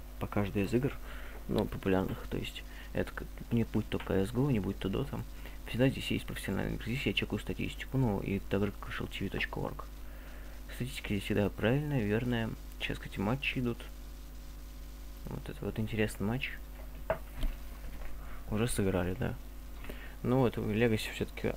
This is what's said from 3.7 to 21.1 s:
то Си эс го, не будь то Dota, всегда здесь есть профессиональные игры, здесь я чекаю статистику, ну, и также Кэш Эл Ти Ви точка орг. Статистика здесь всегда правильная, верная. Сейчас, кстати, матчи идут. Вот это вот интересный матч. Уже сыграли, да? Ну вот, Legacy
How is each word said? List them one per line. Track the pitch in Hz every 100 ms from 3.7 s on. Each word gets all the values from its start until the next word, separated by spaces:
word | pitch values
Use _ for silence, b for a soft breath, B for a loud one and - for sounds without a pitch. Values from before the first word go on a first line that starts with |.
| 110 -
то | -
Си | - 92
эс | 98
го, | 120 143
не | 110
будь | 95 98
то | 95
Dota, | 110 135 113 - B B B -
всегда | 113 135
здесь | - -
есть | 110 -
профессиональные | - - 95 107
игры, | 110 -
здесь | 127 110
я |
чекаю | 98 - 104
статистику, | - 92 95 - - 131
ну, | 123 98
и | - 98
также | - 98 101
Кэш | - - -
Эл | 107
Ти | -
Ви | 98
точка | - 101 -
орг. | - - - - B B B B B B - -
Статистика | 123 - -
здесь | 101
всегда | - 101 101
правильная, | - 107 139 151 139
верная. | 104 104 123 117 113 135 - -
Сейчас, | - 113
кстати, | - -
матчи | 98 131 - 131
идут. | 120 113 - - - - - - - - - - - - - -
Вот | - - -
это | -
вот | 101 98
интересный | 107 107 107 -
матч. | 98 123 - - - - - - - - - - - - - - - - - - B B -
Уже | 107 120
сыграли, | - 98 92 90 95
да? | - - - - - - B B B B
Ну | 127 131
вот, | 120 113
Legacy | 110 104 120 110 -